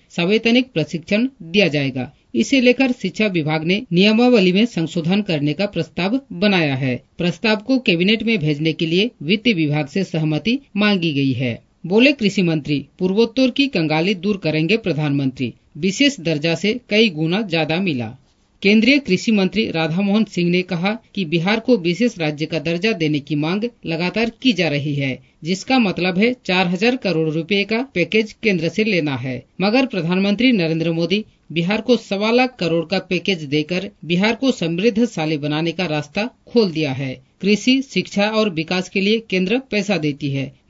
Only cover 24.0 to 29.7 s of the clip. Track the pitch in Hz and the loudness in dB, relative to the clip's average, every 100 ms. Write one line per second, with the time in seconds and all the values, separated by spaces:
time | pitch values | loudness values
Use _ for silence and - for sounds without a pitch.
24 | 180 196 233 - 262 180 165 143 147 143 | -2 -2 -4 0 0 2 0 0 -2 -2
25 | 135 127 _ - 156 190 - 262 214 165 | -2 -6 _ -12 -6 -4 0 2 2 0
26 | 180 180 226 254 - 185 185 180 226 254 | -2 0 0 -2 -2 0 0 0 0 0
27 | 196 160 160 156 160 202 202 220 269 185 | -2 0 0 -2 0 0 0 -2 -4 -4
28 | 170 220 220 - 220 185 160 165 220 180 | 0 0 -2 -2 -2 0 -2 -2 0 0
29 | 151 131 131 123 - - 190 | -2 -4 -6 -8 -10 -4 0